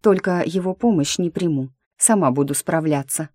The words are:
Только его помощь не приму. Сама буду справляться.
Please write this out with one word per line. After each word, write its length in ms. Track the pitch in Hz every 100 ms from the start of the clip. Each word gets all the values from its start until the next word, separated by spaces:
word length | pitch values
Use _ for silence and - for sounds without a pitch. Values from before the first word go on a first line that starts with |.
Только 400 | 214 190 - 175
его 300 | - 185 185
помощь 420 | 185 240 185 147 -
не 140 | 175
приму. 400 | - 175 139 131 _ _ _
Сама 340 | - 214 147
буду 220 | 131 139
справляться. 800 | 143 - 165 156 143 135 - 156